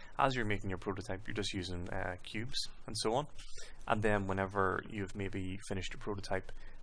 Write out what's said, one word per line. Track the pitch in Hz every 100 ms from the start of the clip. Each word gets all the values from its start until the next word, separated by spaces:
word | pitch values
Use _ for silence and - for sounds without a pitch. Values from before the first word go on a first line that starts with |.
| - -
as | 139 123
you're | 107
making | 98 98
your | 90
prototype, | 107 95 98 92 -
you're |
just | 107 101
using, | 98 90 90 92
uh, | 95 92 90
cubes | - 110 - - - - -
and | -
so | 110
on. | 123 151 - - - - - -
And | 107
then | 107 104 95
whenever | 95 95 101 95 95 -
you've | 107 95 -
maybe | 98 98 92 95 -
finished | 95 -
your | -
prototype, | - 101 - 95 - - - -